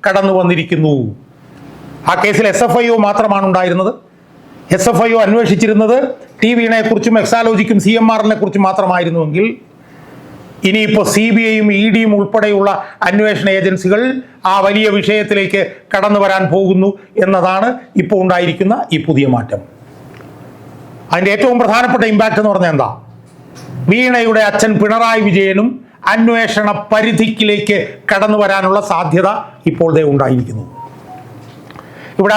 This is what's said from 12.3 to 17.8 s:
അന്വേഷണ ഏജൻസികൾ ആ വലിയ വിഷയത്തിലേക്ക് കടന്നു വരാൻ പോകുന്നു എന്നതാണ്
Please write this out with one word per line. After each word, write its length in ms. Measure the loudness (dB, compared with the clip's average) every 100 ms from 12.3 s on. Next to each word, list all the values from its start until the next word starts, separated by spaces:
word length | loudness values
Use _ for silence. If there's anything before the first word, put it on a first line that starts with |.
| 0 0 0 0 -2 -8 -4 -2
അന്വേഷണ 380 | 2 0 0 0 0
ഏജൻസികൾ 440 | 0 -2 0 0 0 -4 -10 -6 -2
ആ 40 | 0 2
വലിയ 200 | 2 0 0
വിഷയത്തിലേക്ക് 640 | 0 -2 0 -2 -2 -2 -4 -8 -6 -2
കടന്നു 260 | 0 0
വരാൻ 200 | 0 0 0
പോകുന്നു 360 | 0 0 2 0 -2 -10 -2 0
എന്നതാണ് 420 | 0 0 0 -2 -4